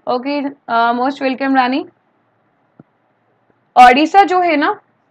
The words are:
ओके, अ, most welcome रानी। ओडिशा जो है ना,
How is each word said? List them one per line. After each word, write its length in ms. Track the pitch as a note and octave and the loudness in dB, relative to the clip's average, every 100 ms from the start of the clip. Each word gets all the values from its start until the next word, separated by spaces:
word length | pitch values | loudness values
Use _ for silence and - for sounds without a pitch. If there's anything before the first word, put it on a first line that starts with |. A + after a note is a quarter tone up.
| - | -8
ओके, 320 | B3 C4 C#4+ C#4 C#4 - | -6 -4 -6 -8 -10 -6
अ, 240 | A#3 A#3 | -2 0
most 300 | A#3+ B3+ C#4 | 0 -4 -4
welcome 340 | C4+ B3+ C4+ C4+ | -6 -4 -2 0
रानी। 280 | B3 C4+ F4+ _ _ _ _ _ _ _ _ _ - _ _ _ _ _ _ _ _ - | 0 -2 -8 _ _ _ _ _ _ _ _ _ -20 _ _ _ _ _ _ _ _ 4
ओडिशा 460 | B3 B3+ D#4 G4 | 6 6 0 2
जो 180 | D#4 F4+ | 2 2
है 160 | F4 D4 | 0 -2
ना, 240 | E4 G#4 _ _ _ | -2 -6 _ _ _